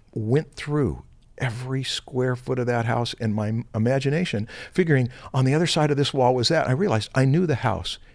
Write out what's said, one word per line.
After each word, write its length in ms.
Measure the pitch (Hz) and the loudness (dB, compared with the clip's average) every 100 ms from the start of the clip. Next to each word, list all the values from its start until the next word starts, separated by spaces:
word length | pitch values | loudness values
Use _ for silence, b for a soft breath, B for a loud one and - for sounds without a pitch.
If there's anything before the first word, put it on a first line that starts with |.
| _ | _
went 420 | - 110 135 156 - | -8 0 0 0 -10
through 480 | - 147 123 62 - - - - | -4 0 0 -2 -12 -20 -20 -6
every 460 | 127 113 127 131 | -6 -6 -6 -4
square 520 | 131 - - 131 127 123 | -4 -8 -6 -2 0 -2
foot 220 | - 131 | -4 -2
of 60 | 120 | 0
that 180 | 120 117 | 0 0
house 280 | 117 117 | 0 -2
in 200 | - 113 | -4 -2
my 160 | 104 107 | -2 -2
m-, 160 | 110 - 110 | -4 -4 0
imagination, 720 | 113 135 135 147 180 110 107 B B | 2 2 0 0 -2 -4 -6 B B
figuring 380 | - 170 139 120 B B | -2 2 2 2 B B
on 120 | 135 131 | 0 2
the 80 | |
other 140 | 151 170 | 2 2
side 240 | - 151 | 2 2
of 60 | 143 | 2
this 160 | 143 | 0
wall 200 | 143 123 | 2 2
was 140 | 127 117 | 4 2
that. 200 | 165 135 | 2 2
I 40 | |
realized 380 | 135 202 110 - | 0 2 0 0
I 120 | - 131 | 2 4
knew 200 | 147 180 | 4 2
the 100 | 131 | 0
house 440 | 120 95 - - b | 0 -2 -4 -10 b